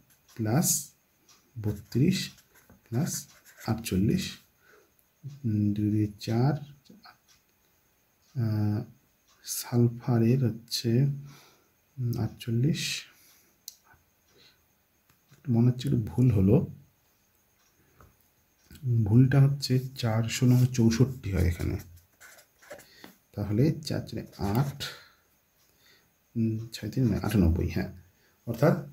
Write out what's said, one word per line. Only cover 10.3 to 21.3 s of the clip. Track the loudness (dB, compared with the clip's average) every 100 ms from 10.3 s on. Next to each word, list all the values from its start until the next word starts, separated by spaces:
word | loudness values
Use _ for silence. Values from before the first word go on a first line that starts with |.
| 2
হচ্ছে, | 0 -4 -8 -6 0 2 2 -2 -10 -20 -20 _ _ _ _ -8
উম, | -6 -4
আটচল্লিশ, | -6 -6 -6 -2 0 -2 -6 -8 -12 _ _ _ _ _ -20 -20 _ _ _ _ _ _ _ _ _ _ _ _ _ _ _ _ -2
মনে | 2 2
হচ্ছে | 2 -2
একটু | -2 -2
ভুল | 2 2
হলো, | 4 4 4 2 -8 -20 _ _ _ _ _ _ _ _ _ _ _ -20 _ _ _ _ _ _ -10 -2 0
ভুলটা | 4 6 6 6
হচ্ছে | 4 2 -2 -2 -2 -6
চার | -2 0
ষোলো | -2 2 4 4 4
চৌষট্টি | 4 2 4 0 -2 -4